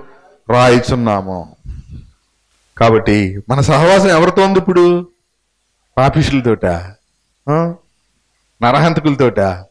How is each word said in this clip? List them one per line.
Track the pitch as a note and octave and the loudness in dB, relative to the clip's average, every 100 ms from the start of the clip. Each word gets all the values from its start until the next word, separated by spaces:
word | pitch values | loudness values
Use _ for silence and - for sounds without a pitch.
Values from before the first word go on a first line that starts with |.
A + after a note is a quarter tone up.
| - - _ _ - | -4 -20 _ _ -2
రాయిచున్నాము." | B2 B2+ B2 - B2+ A#2 G2+ F#2+ F#2 E2 _ - - - - - _ _ _ _ _ _ - | 2 4 2 0 -4 -2 -2 -4 -12 -14 _ -18 -18 -18 -20 -20 _ _ _ _ _ _ -2
కాబట్టి | A2+ A2 G#2 G#2 F#2+ G2 G#2 | 2 2 2 0 -2 -6 -4
మన | C#3 | -2
సహవాసం | C3 C#3 E3 F#3+ F#3+ | 0 2 4 4 4
ఎవరితో | D#3+ F3+ F3 | 2 2 2
ఉంది | F#3+ F#3+ | 0 0
ఇప్పుడు? | F3+ F3 F3 F3 F3 _ _ _ _ _ _ _ _ B2 | 0 2 2 0 -6 _ _ _ _ _ _ _ _ -2
పాపిష్టులతోట, | C3+ D#3 C#3+ C#3 A#2+ G#2+ F#2 E2+ F#2 - _ _ _ _ C#3+ | 0 0 -2 -2 -2 -2 -2 -6 -10 -20 _ _ _ _ -6
ఆ? | D#3 E3+ E3+ _ _ _ _ _ _ _ _ | -4 -4 -8 _ _ _ _ _ _ _ _
నరహంతకులతోట? | A#2 C#3 E3 E3 D3+ C3+ B2+ G#2 F#2+ F2+ F#2 | 0 2 2 0 -2 0 0 0 -4 -4 -14